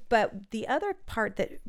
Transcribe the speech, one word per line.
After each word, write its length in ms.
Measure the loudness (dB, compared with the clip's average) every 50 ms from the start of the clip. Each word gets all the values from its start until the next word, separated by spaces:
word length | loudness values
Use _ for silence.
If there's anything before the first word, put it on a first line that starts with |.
| 0 4
But 400 | 4 4 4 4 0 -4 -10 -8
the 180 | -6 -4 0
other 280 | 0 0 2 2 0 -2
part 400 | -4 -6 -4 0 0 0 0 0
that 240 | -2 -2 -2 -4 -8 -6